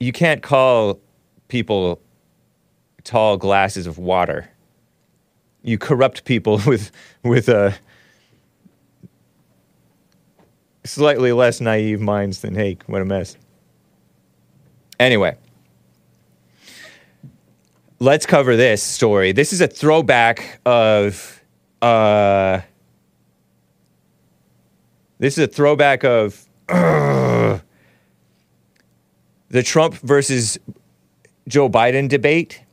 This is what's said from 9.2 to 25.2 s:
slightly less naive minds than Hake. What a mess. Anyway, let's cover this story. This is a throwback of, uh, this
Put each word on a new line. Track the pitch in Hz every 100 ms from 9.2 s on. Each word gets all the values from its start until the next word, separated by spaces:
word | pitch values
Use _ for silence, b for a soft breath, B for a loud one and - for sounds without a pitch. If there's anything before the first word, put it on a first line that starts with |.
| _ _ _ _ _ _ _ _ _ _ _ _ _ _ _ _
slightly | - - 147 131 127
less | 120 123 117
naive | 113 110 107 107
minds | 104 104 101 92
than | 104
Hake. | 98 101 90
What | - 98
a |
mess. | 95 98 - - _ _ _ _ _ _ _ _ _ _ _ _ _ _ _ -
Anyway, | 127 113 87 - _ _ _ _ _ _ _ _ _ _ _ B B B B B B B - _ _ _ _ _ _ -
let's | 127 151
cover | - 160 127 117
this | 127 104
story. | - - 117 101 95
This | 98 147
is | 180
a | 160
throwback | - 147 156 151 120 117 117 - -
of, | 123 120 110 107 101 90 - - _ _ _ -
uh, | 120 113 107 104 101 98 95 92 - _ _ _ _ _ _ _ _ _ _ _ _ _ _ _ _ _ _ _ _ _ _ _ _
this | -